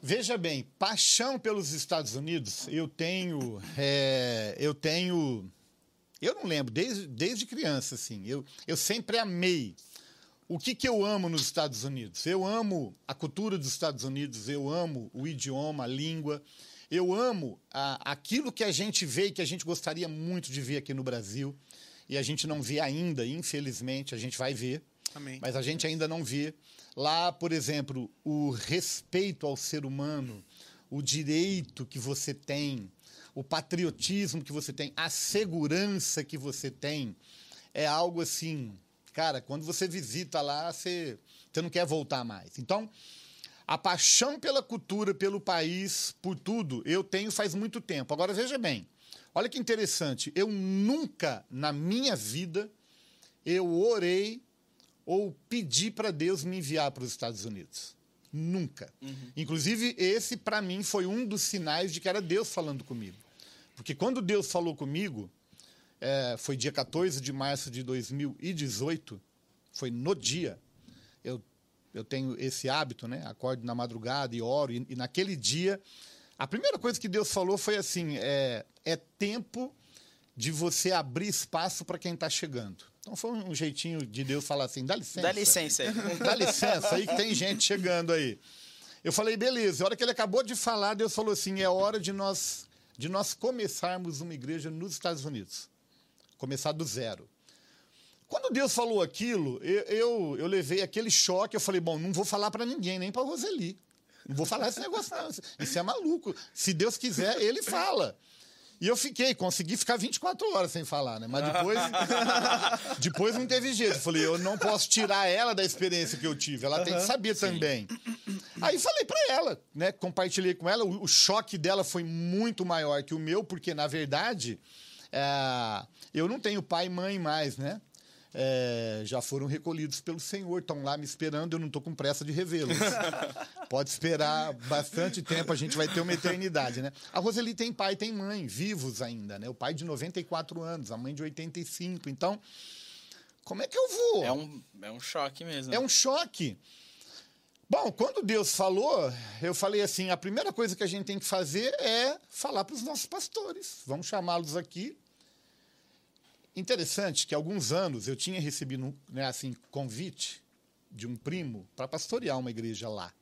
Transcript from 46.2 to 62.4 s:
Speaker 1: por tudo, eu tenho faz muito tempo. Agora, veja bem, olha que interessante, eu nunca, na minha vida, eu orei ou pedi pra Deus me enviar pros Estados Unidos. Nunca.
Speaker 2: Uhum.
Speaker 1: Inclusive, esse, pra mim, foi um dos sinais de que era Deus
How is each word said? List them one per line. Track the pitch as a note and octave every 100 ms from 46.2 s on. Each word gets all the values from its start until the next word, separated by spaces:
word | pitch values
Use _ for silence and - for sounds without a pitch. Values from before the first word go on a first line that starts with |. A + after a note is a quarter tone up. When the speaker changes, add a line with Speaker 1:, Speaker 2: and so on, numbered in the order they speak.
Speaker 1:
por | F3+ F3
tudo, | - A3+ F3 B2 -
eu | F3
tenho | F#3+ F#3+ G#3+
faz | G3+ G#3
muito | E3+ G#3+ A#3+
tempo. | - D#3+ B2+
Agora, | D3+ F#3
veja | G3+ B3 C4+
bem, | A3+ A#2+ E2 _ - - -
olha | - A#3
que | D4
interessante, | A#3+ A3 G#3 - D#3 B2+ -
eu | F3 G#3
nunca, | G#3 F#3+ F#3+ G#3 C#4+ C#4+ - D#3+ A2+ -
na | B2+ D3+
minha | C#3+ D#3+ A3 C4+ F3
vida, | G#2+ C3 F3+ E3+ G#3 _ _ _ _ _ - _
eu | - F3+ F3+ E3+
orei | G#3+ A3+ F3 F#3 G#3 A#3 - _ _ _ _ _ -
ou | F3+ G3+ D3+ _
pedi | A#3+ F3 B2 G#3
pra | - G#3+
Deus | D#3 E3 F#3+
me | D#3 F#3
enviar | C#3+ D#3 C#3+
pros | C3+ B2+
Estados | - A#2+ A2
Unidos. | A2 G2+ D2+ - - - _ _ _
Nunca. | D3 D#3+ F#3 D3 - - _
Speaker 2:
Uhum. | C3+ C3+ B2 C3
Speaker 1:
Inclusive, | D#3 D#3+ C#3+ A3+ A#3+ A#3+
esse, | F#3 G#3+ - A#3
pra | - G#3
mim, | F#3+ F#3
foi | G#3 G#3 F#3
um | G#3+
dos | B3 G3+
sinais | - G3 D#3+ D#3 F#3
de | D#3+
que | F#3
era | F#3+
Deus | F3 F#3